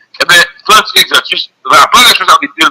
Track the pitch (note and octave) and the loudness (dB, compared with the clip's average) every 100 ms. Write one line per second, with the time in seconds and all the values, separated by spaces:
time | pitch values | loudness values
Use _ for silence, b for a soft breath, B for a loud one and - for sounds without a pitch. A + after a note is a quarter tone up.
0 | b - - E3+ - - - G3+ G3+ - | b -6 0 2 0 -4 0 0 0 -4
1 | - C#3 - - - _ - D3 - - | -2 -2 -4 -6 -8 _ 0 2 2 2
2 | B3+ - F3+ - C#3 - D3+ | 0 0 0 0 -2 -4 -4